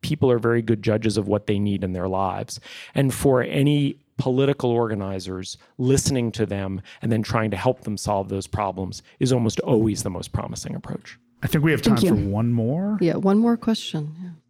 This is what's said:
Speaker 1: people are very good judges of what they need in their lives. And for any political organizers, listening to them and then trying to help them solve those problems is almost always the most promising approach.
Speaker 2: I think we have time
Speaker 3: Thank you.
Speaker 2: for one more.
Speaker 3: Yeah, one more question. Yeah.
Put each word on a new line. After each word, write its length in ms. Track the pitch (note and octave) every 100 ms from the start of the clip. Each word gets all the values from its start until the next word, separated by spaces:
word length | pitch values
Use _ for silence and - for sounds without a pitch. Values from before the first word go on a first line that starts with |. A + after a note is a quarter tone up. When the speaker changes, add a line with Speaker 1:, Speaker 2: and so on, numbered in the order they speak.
Speaker 1:
people 280 | - D3 C3+
are 100 | A#2+
very 220 | A#2 A#2
good 220 | A2+ G#2+
judges 320 | G#2+ G#2+ A2+ G#2+
of 140 | G2+
what 180 | G#2 -
they 120 | G2+
need 220 | G2+ G2
in 120 | F#2
their 160 | F#2 F#2
lives. 500 | F#2+ F#2+ G2 G#2+ - - - -
And 200 | - C#3
for 280 | A#2+ C#3+ B2+
any 560 | A#2+ - C#3 D3 C#3 - _ -
political 520 | C3 B2+ C#3 C#3 B2+
organizers, 880 | A#2 A#2 G#2+ G2 F#2+ F2+ F#2 F#2+ - _ -
listening 520 | B2+ C3+ - C3+ A#2
to 120 | G#2+ G#2
them 360 | G2+ G2 F#2+ - -
and 80 | A2+
then 140 | A2
trying 280 | G#2 A#2+ A2
to 60 | G2+
help 240 | B2+ B2
them 140 | - G#2
solve 320 | - G2+ G2
those 200 | G2 -
problems 540 | - G2+ F#2 F#2 G2 - _
is 120 | C3
almost 300 | B2 A2+ -
always 420 | - A#2+ A2+ G2+
the 60 | -
most 240 | F2 -
promising 420 | - - - - -
approach. 420 | - - - - _ _
Speaker 2:
I 60 | -
think 160 | D#3+
we 80 | D#3
have 100 | D3+
time 140 | - G#3+
Speaker 3:
Thank 80 |
you. 120 | G3 G#2+
Speaker 2:
for 140 | G2
one 220 | G#2 A#2
more. 460 | A#2+ A2+ D3+ G3+ G#3+
Speaker 3:
Yeah, 160 | E3+ -
one 220 | F#3+ G3+
more 180 | A#3 A#3
question. 580 | - G#3+ - D#3 D3+ D#3
Yeah. 80 | F3+ E3